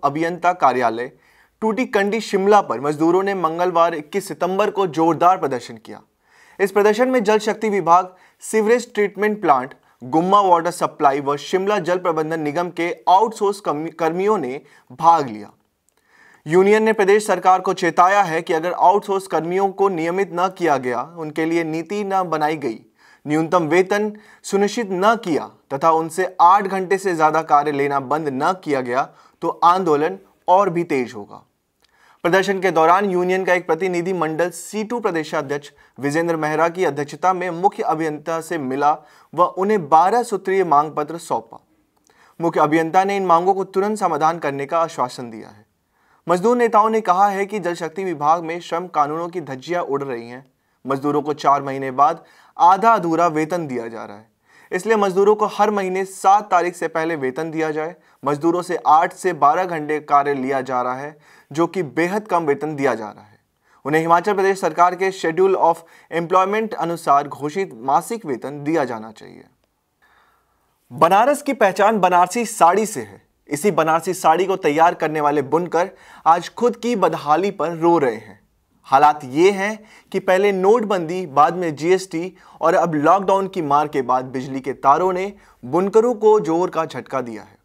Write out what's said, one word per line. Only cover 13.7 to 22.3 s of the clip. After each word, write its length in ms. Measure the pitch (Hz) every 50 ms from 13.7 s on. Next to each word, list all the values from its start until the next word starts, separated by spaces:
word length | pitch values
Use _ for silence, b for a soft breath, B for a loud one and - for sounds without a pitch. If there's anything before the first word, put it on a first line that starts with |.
| 147 147 156 165 -
कर्मियों 440 | - 165 160 170 185 190 208 220 190
ने 220 | 135 123 131 151 b b b b b b
भाग 360 | 127 127 151 165 165 160 143 123
लिया। 220 | 107 104 104 101 _ _ _ _ _ _ _ b b b b b b b b b b b b
यूनियन 360 | 151 165 185 190 202 214 220
ने 100 | 220 220
प्रदेश 340 | 220 220 202 190 202 214 214
सरकार 340 | - 185 180 170 185 185 185
को 120 | 185 196
चेताया 500 | 185 - 185 165 151 175 175 185 202 208
है 200 | 196 165 160 170
कि 100 | 170 -
अगर 200 | 170 160 160 180
आउटसोर्स 540 | 170 - 151 180 196 208 202 202 190 196 190
कर्मियों 420 | - 180 156 160 170 180 190 196 196
को 200 | 185 196 196 196
नियमित 420 | 185 160 160 170 175 190 202 175
न 160 | 165 175 180 190 185 -
किया 180 | 175 156 139
गया, 380 | 131 127 127 120 120 131 160 170 170
उनके 260 | 160 151 147 165 160
लिए 200 | 160 170 170 165
नीति 400 | 156 156 165 160 - 208 208 208
न 180 | 190 190 190
बनाई 340 | 185 165